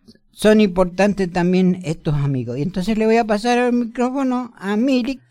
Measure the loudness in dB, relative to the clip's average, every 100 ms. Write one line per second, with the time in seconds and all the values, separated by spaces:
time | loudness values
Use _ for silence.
0 | _ _ _ 0 4 4 4 2 0 2
1 | 0 0 -2 0 2 2 2 0 -4 -6
2 | -2 -2 0 -2 -4 -6 -6 -4 -2 0
3 | 2 2 2 -2 0 0 2 0 -2 -4
4 | -2 -2 -2 -2 -6 -10 -4 0 2 0
5 | -2 -8 _